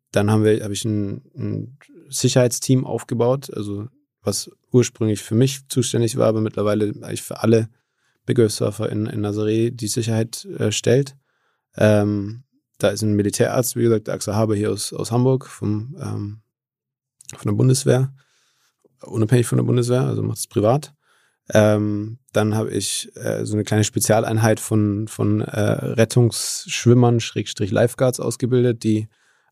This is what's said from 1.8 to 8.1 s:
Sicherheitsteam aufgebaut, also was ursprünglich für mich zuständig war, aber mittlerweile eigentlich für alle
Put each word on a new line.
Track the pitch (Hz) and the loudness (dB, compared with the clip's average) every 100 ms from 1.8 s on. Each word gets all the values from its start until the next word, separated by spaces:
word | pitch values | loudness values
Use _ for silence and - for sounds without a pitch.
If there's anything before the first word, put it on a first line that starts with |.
| _ - - | _ -20 -12
Sicherheitsteam | - 127 131 123 - - 131 | -2 2 4 2 0 2 2
aufgebaut, | 127 113 - 117 120 139 - | 0 -6 -4 0 2 0 -4
also | - 101 101 113 _ _ _ | -10 -8 -8 -10 _ _ _
was | - 98 - - _ | -6 -6 -8 -16 _
ursprünglich | 123 113 - 110 101 | 2 2 0 -2 -2
für | - | 0
mich | 110 135 - - | 2 2 0 -4
zuständig | 135 120 117 113 127 | -2 0 0 0 2
war, | 113 | 2
aber | 110 | 2
mittlerweile | 110 - 104 107 104 - | -2 -2 0 0 0 -4
eigentlich | - 107 | -10 -10
für | - - | -10 -2
alle | 110 113 110 _ _ _ _ | 2 4 2 _ _ _ _